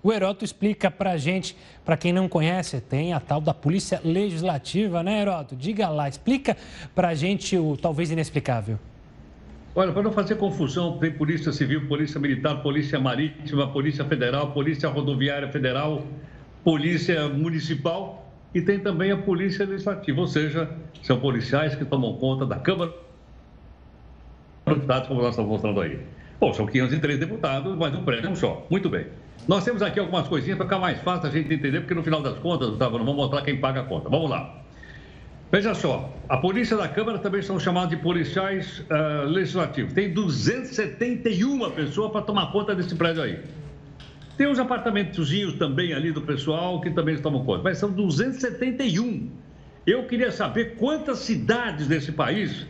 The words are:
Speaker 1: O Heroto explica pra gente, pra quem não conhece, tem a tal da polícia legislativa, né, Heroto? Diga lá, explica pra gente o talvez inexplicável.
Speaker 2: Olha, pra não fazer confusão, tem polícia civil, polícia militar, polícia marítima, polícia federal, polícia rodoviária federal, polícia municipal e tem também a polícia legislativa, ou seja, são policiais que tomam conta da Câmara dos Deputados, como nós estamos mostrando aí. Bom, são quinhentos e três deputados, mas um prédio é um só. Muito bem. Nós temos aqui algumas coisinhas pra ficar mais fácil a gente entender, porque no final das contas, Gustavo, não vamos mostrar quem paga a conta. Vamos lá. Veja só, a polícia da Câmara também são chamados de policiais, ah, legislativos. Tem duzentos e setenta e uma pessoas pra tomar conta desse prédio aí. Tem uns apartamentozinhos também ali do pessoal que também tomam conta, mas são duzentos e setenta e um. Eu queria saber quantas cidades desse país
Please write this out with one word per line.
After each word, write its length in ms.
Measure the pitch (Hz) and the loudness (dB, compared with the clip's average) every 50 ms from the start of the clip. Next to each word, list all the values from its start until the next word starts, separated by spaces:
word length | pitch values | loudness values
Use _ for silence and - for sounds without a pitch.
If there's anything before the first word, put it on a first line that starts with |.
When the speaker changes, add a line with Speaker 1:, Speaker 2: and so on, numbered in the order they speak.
Speaker 1:
O 120 | - 190 226 | 4 4 4
Heroto 320 | 208 190 190 202 196 226 | 4 2 0 0 -2 -6
explica 480 | 196 - - 196 208 208 - - 190 151 | -8 -4 0 0 0 0 2 0 0 2
pra 240 | - 196 196 180 | 2 0 0 0
gente, 400 | 160 131 156 185 190 - - - - - - - - - | 0 0 0 0 0 -2 -4 -10 -12 -20 -20 -20 -10 0
pra 120 | - 165 | 0 0
quem 160 | 147 - 175 175 | 2 4 2 4
não 160 | 185 190 180 | 4 2 2
conhece, 520 | - 175 151 165 180 185 170 - - 131 | 2 4 4 4 2 0 -2 -2 -4 -6
tem 320 | - - - 135 156 175 175 | -4 -2 0 0 0 2 0
a 60 | 143 | -2
tal 220 | - - 147 151 | 0 0 0 2
da 120 | 151 165 156 | 2 0 -2
polícia 480 | - - 147 170 196 - - 185 175 - | 2 0 2 2 2 0 0 -4 0 0
legislativa, 960 | 160 165 185 208 208 170 160 165 185 165 139 - - - 185 214 202 170 170 165 | 2 2 2 2 0 0 -2 0 0 0 -2 -4 -2 0 0 2 2 2 0 0
né, 180 | 185 214 214 | 0 0 2
Heroto? 360 | 202 202 185 165 143 117 135 | 2 0 0 -2 -4 -8 -10
Diga 320 | 127 131 185 226 202 208 170 | -6 -4 -4 0 0 0 0
lá, 200 | 156 151 147 139 | 2 0 -2 -2
explica 480 | 135 - - - 262 269 277 - 196 - - - - - - - - | -4 -2 2 2 2 2 2 0 -2 -2 -4 -18 -16 -16 -16 -4 0
pra 200 | - 180 175 165 | 2 2 4 2
gente 440 | 147 147 185 202 190 - - - 180 | 2 2 2 0 0 0 2 2 2
o 180 | 160 156 147 | 4 2 0
talvez 320 | 131 - 170 156 139 170 151 | 2 0 0 2 2 0 0
inexplicável. 680 | 160 165 156 - - 147 - - 127 113 104 107 110 107 - - - - - - - - - - - - - - - - - - - | 0 -2 -2 0 -2 -2 0 2 0 0 0 -2 -4 -6 -6 -12 -20 -20 -20 -20 -20 -20 -20 -20 -20 -20 -20 -18 -18 -18 -18 -4 0
Speaker 2:
Olha, 180 | 180 190 185 156 | 2 2 2 2
pra 80 | 196 | 2
não 120 | 208 220 202 | 2 2 2
fazer 240 | 208 196 185 214 | 0 2 2 0
confusão, 640 | 214 202 196 - - 160 131 135 180 175 170 - - | 2 2 0 0 0 -2 0 0 0 0 -2 0 0
tem 120 | 160 165 | 0 -2
polícia 400 | 151 147 151 151 170 156 - 151 | 0 0 0 0 0 0 0 -2
civil, 380 | 139 - 151 123 143 156 135 139 | 0 0 2 2 2 0 0 -2
polícia 320 | 143 143 156 147 - 160 | 0 0 0 -2 -2 -2
militar, 420 | 143 143 135 - 135 151 143 131 - | 0 0 0 2 0 0 0 0 0
polícia 380 | 147 139 151 143 135 - 139 | 0 0 0 0 0 0 0
marítima, 720 | 131 135 120 123 151 156 - - - - 147 139 143 135 135 | 2 2 2 0 0 -2 -4 -8 -10 -2 0 0 0 2 0
polícia 320 | 143 135 151 143 139 143 | 0 0 0 0 0 0
federal, 480 | 139 156 127 123 120 127 139 147 135 131 | 0 0 2 2 2 2 0 -2 -2 0
polícia 360 | 143 139 156 160 139 156 151 | 0 0 0 0 0 0 0
rodoviária 600 | 135 147 139 135 143 117 135 143 143 143 143 135 | 0 0 0 0 2 2 2 0 0 -2 -4 -2
federal, 560 | 139 151 131 131 123 139 147 151 156 135 - - - - - - - - - - - - - | -2 0 0 2 0 2 0 0 -2 -2 -4 -8 -10 -12 -14 -16 -18 -20 -20 -20 -20 2 4
polícia 680 | 175 160 147 147 165 156 156 - 190 175 160 151 151 | 4 4 4 4 2 2 2 2 2 2 2 2 0
municipal 960 | 135 139 156 170 165 160 - - - 131 - 170 165 190 196 - - - - - - - - - - | 0 0 0 0 0 -2 -2 -2 -2 0 0 0 0 0 -4 -8 -10 -14 -18 -20 -20 -20 -20 -2 -2
e 80 | 175 160 | 0 4
tem 160 | 214 202 196 | 4 2 2
também 320 | 196 208 180 160 185 196 | 2 0 0 2 2 2
a 80 | 202 - | 2 2
polícia 480 | 196 202 185 175 190 196 175 - 202 | 2 0 2 2 2 0 0 0 -2
legislativa, 540 | 190 196 190 - 202 196 - - - 135 143 | -2 -2 -4 -2 -2 -4 -2 -2 0 2 2
ou 80 | 180 175 | 2 2
seja, 420 | - 151 151 151 143 165 160 - - - - - - - - | 2 2 2 2 0 -2 -2 -2 -6 -12 -12 -14 -16 -16 2
são 160 | - 131 113 | 2 2 4
policiais 560 | 131 139 120 113 - - - 143 156 151 135 | 4 2 2 0 0 2 2 2 2 2 0
que 100 | - 143 | -2 -2
tomam 320 | - - 135 123 113 101 - | 0 0 0 2 0 0 0
conta 280 | 131 131 131 135 135 | 0 0 2 0 0
da 100 | 135 101 | -2 -2
Câmara 360 | - - - 190 175 175 165 - - - - - - - - - - - - - - - - - - - - - - - - - - - - - - - - - - - | 0 0 0 2 2 0 -4 -6 -12 -18 -20 -20 -20 -20 -20 -20 -20 -20 -20 -20 -20 -20 -20 -20 -20 -20 -20 -20 -20 -20 -20 -20 -20 -20 -20 -20 -20 -20 -20 -20 -4 0
dos 120 | - 151 | 2 2
Deputados, 320 | 139 - - 127 131 131 - | 2 4 2 2 0 2 0
como 120 | 127 120 | 0 2
nós 100 | 120 120 | 2 2
estamos 200 | 113 - 110 104 | 2 0 0 0
mostrando 300 | 110 104 - 107 104 101 | 0 0 0 0 0 0
aí. 180 | 87 78 85 - - - - - - - - - | 0 -2 -4 -6 -10 -12 -16 -18 -18 -20 0 2
Bom, 160 | - 131 113 | 2 2 4
são 120 | - 107 | 2 0
quinhentos 280 | 104 - 131 127 123 135 | 2 4 2 4 4 2
e 60 | 156 | 2
três 180 | - 143 147 135 | 2 0 0 0
deputados, 580 | 160 170 214 220 - 147 135 135 135 190 190 | 0 -2 -2 -2 -2 0 0 0 -2 -2 -2
mas 160 | 165 165 147 135 | 0 0 -2 -2
um 120 | - - | -2 0
prédio 240 | 147 120 117 113 - | 0 0 0 0 -4
é 20 | |
um 60 | 185 | -2
só. 280 | 151 - 107 82 - - - | 0 0 0 0 -2 -2 0
Muito 180 | 165 196 185 160 | 0 2 2 0
bem. 180 | 117 87 78 - - - - - - - - | -2 -2 -4 -6 -12 -16 -18 -18 -18 -10 0
Nós 180 | - 180 202 175 | 2 2 4 4
temos 180 | 233 240 202 208 | 0 0 0 0
aqui 160 | 185 - 196 | 0 0 -2
algumas 300 | 190 165 180 175 143 - | -2 0 0 0 0 0
coisinhas 280 | 175 147 127 - 196 | 0 -2 0 -2 -2
pra 100 | 175 185 | -2 0
ficar 120 | 180 196 185 | 0 0 0
mais 220 | 185 180 - - | 2 0 -2 0
fácil 280 | - 180 180 175 156 147 | -2 -2 -2 0 -2 0
a 40 | 123 | 0
gente 200 | 160 156 147 156 | 0 0 0 0
entender, 280 | 147 135 139 135 170 | 0 0 0 0 0
porque 140 | - - 180 | -2 -2 -2
no 80 | 170 160 | -2 0
final 180 | 160 160 156 | 0 0 0
das 180 | 139 135 - - | 0 -4 -4 -2
contas, 300 | - 170 175 147 131 113 | -2 -2 0 0 0 -2
Gustavo, 300 | 104 104 131 123 110 120 | 0 2 0 0 2 0
não 60 | 113 | 0
vamos 180 | 123 139 143 139 | 0 2 2 0
mostrar 200 | 127 139 143 139 | 0 0 0 0
quem 140 | 151 139 | 0 -2
paga 240 | - - 131 131 131 | 0 0 0 0 -2
a 40 | - | -4
conta. 240 | - 92 80 - - | -4 -4 -4 -2 0
Vamos 200 | 127 160 165 156 | 2 2 2 2
lá. 340 | - 85 - - - - - - - - - - - - - - - - - - - - - - | -2 -2 -4 -8 -14 -16 -18 -20 -20 -20 -18 -18 -18 -18 -18 -18 -20 -18 -18 -18 -18 -20 -4 2
Veja 240 | - 202 202 226 196 | 2 2 2 2 -2
só, 380 | - - 156 123 98 - - - - - - | 0 0 0 0 0 -2 -8 -10 -12 -2 0
a 80 | 131 | 0
polícia 400 | 127 135 185 190 233 240 - 226 | 2 2 2 2 2 2 2 2
da 100 | 208 202 | 0 0
Câmara 320 | - - 208 220 226 226 - | 0 0 0 -2 0 -2 -2
também 220 | - 202 185 202 | -2 0 -2 -2
são 180 | - - 196 175 | -2 0 -2 0
chamados 320 | 131 185 175 180 180 175 | 0 2 2 2 2 0
de 60 | 170 | -2
policiais, 880 | 160 - 175 175 175 156 135 170 190 190 196 196 190 165 - - - 156 - | 0 0 0 2 2 0 0 0 0 0 0 -2 -2 -4 -6 -10 -12 -4 0
ah, 340 | 156 151 156 151 151 147 143 | 0 2 2 2 0 0 0
legislativos. 680 | 143 160 185 185 - 180 185 165 135 - - 110 90 - | 2 2 2 0 0 2 0 0 0 0 -2 -4 0 0
Tem 180 | 185 202 202 160 | 0 0 2 0
duzentos 600 | 196 214 175 143 110 104 - 226 262 254 254 - | 0 0 2 0 2 2 2 2 0 -4 -6 -4
e 20 | |
setenta 540 | - 214 160 135 - 233 247 247 220 - 233 | -2 -2 -2 -2 -2 -2 0 0 0 0 0
e 160 | 208 175 214 | 2 2 2
uma 260 | 269 285 262 226 170 | 2 2 0 -2 -2
pessoas 420 | 156 160 151 135 143 196 214 208 208 | -2 -2 -4 -2 0 -2 -2 0 -2
pra 80 | 214 | -2
tomar 320 | - - 208 196 175 - - | -2 0 0 0 0 0 0
conta 220 | 208 208 208 202 | -2 0 0 0
desse 200 | 180 175 - 175 | 0 0 -2 0
prédio 280 | 160 170 170 165 160 143 | 0 2 2 2 0 -2
aí. 180 | 113 87 - - - - - - - - - - - - - - - - - - - - | -4 -4 -6 -10 -14 -14 -14 -14 -14 -16 -16 -18 -20 -18 -18 -18 -18 -18 -18 -20 -18 0
Tem 100 | - 277 | 2 4
uns 120 | 285 277 247 | 4 4 4
apartamentozinhos 960 | 247 254 254 233 - 233 202 202 202 - - - 165 135 151 202 202 180 143 | 2 2 0 0 0 2 2 2 0 0 0 -2 0 2 2 2 0 0 0
também 380 | - 170 143 135 151 180 175 151 | 0 0 0 2 0 0 0 0
ali 200 | 139 151 170 160 | 0 0 0 -2
do 80 | 151 | -2
pessoal 600 | - - 147 131 135 156 156 165 175 180 180 160 | -2 -2 -2 -2 0 0 0 0 0 -2 -2 -2
que 100 | 175 180 | -2 0
também 260 | - 175 160 156 160 | 0 2 2 2 0
tomam 280 | 135 139 156 156 - 135 | 0 0 0 0 0 0
conta, 180 | 123 98 87 - | 0 0 2 2
mas 140 | 185 175 - | 0 0 0
são 120 | 208 208 | 0 -2
duzentos 480 | 190 185 208 185 147 139 226 262 254 - | 0 0 0 2 2 2 2 0 0 -2
e 20 | - | -4
setenta 420 | 240 - - 254 262 233 254 269 | -4 -2 -2 -2 -2 0 0 0
e 160 | 240 160 180 | 0 2 2
um. 300 | 240 247 208 - - - - - - - - - - - - - - | 0 0 -2 -4 -6 -8 -10 -14 -18 -20 -20 -20 -20 -20 -20 -2 2
Eu 180 | - 208 262 247 | 2 2 2 2
queria 260 | - 247 226 254 247 | -2 0 0 0 0
saber 460 | - - 208 147 113 220 233 226 - | 0 -2 -2 0 2 0 0 0 0
quantas 420 | - 208 269 311 302 302 - 254 - | 0 0 2 2 0 -2 -2 -4 -4
cidades 680 | - - 226 147 110 - 226 240 247 220 170 147 151 135 | -2 -2 -2 0 2 2 2 2 2 -2 -4 -2 0 2
desse 240 | 160 156 131 165 160 | 2 0 0 -4 -2
país 540 | - - 117 156 208 208 - - - - - | 0 0 0 2 0 0 -2 -4 -6 -10 -12